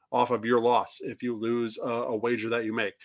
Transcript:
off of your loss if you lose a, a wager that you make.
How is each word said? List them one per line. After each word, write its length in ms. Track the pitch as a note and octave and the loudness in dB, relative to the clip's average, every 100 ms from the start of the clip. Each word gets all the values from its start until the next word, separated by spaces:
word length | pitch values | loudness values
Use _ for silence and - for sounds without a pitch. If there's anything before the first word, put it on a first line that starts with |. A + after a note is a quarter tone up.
| _ | _
off 200 | B2 B2 | 0 2
of 120 | A#2 | 2
your 160 | A2 A#2+ | 2 4
loss 420 | A#2 A#2+ G2 - | 6 4 2 -6
if 200 | - A#2 | -8 -6
you 140 | B2 A2+ | -6 -4
lose 420 | A2+ A#2+ A#2 G#2+ | -2 0 -2 -4
a, 100 | B2+ | -4
a 280 | A#2 B2+ A2 | -2 -2 -2
wager 340 | A#2+ A#2+ A2 | 0 0 0
that 160 | A#2 A2 | -2 0
you 80 | |
make. 220 | A2+ G#2 - | -2 -2 -6